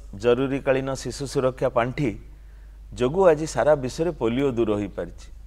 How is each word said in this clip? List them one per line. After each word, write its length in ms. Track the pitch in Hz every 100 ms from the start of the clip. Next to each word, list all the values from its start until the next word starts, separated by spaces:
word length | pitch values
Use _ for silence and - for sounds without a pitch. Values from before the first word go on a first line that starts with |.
| - 98
ଜରୁରୀକାଳୀନ 760 | 117 120 135 139 139 131 135
ଶିଶୁ 300 | 131 127 - 139
ସୁରକ୍ଷା 440 | 143 131 123 131
ପାଣ୍ଠି 400 | 120 123 131 139 98 - - - - - - -
ଯୋଗୁଁ 320 | 104 123 175 185
ଆଜି 180 | 151 156
ସାରା 280 | 127 123 151
ବିଶ୍ୱରେ 360 | 127 135 170 156
ପୋଲିଓ 320 | 113 120 143
ଦୂର 180 | 117 110 104
ହୋଇପାରିଛି। 480 | 101 - 87 - - -